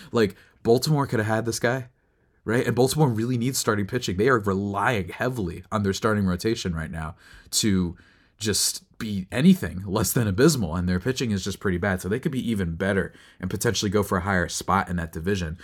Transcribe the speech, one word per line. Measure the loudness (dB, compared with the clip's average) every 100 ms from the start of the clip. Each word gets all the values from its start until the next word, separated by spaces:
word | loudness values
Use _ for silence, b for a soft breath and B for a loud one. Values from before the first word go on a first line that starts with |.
| B
Like, | 2 2 0 b b
Baltimore | 2 4 4 2 2
could | 0
have | 0
had | 0 -2
this | -2
guy, | -2 -2 -6 _ _ _ _ _ -2
right? | 0 2
And | 2
Baltimore | 2 4 2
really | 2 0 0
needs | -2 -2
starting | 0 0 -2
pitching. | -4 -4 2
They | 4
are | 4
relying | 2 0 -2 0 0 0 -4
heavily | -4 -4 -2 -4 -6 -6
on | -2
their | 0
starting | 0 0 2 0
rotation | 0 -2 -2 -4
right | -6 -6
now | -8 -10 -12 B B B
to | 0 2 2 0 -4 b b b _
just | -2 0 -2 -4 -14 _
be | -6 -6 -4
anything | 4 6 6 2 -6 -4
less | 0 0
than | 0 0
abysmal, | 4 4 4 -2 -2
and | 0
their | 0
pitching | -2 -2 -2
is | -2
just | -4 -4
pretty | -2 0
bad. | 0 -2
So | -2
they | -4
could | -2
be | -4 -2
even | -2 -2 -2
better | 0 0 -2 B B B
and | -8
potentially | -2 -2 0 0
go | 0
for | 2 -2
a |
higher | 0 0 0
spot | -4 0 0 0
in | -4
that | -6
division, | -6 -2 -2 -4 -8